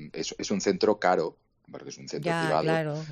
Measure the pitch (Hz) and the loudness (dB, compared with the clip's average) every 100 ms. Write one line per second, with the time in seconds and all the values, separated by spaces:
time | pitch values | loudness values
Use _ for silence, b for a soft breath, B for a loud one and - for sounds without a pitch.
0 | 76 - - - - 98 104 92 104 104 | -10 -8 -8 -6 -2 0 2 4 4 4
1 | 90 90 82 - _ _ - - - - | 4 4 2 -6 _ _ -20 -16 -16 -16
2 | 135 156 160 165 160 156 156 160 156 151 | -10 -4 -2 0 2 2 2 0 0 -4
3 | 156 | -8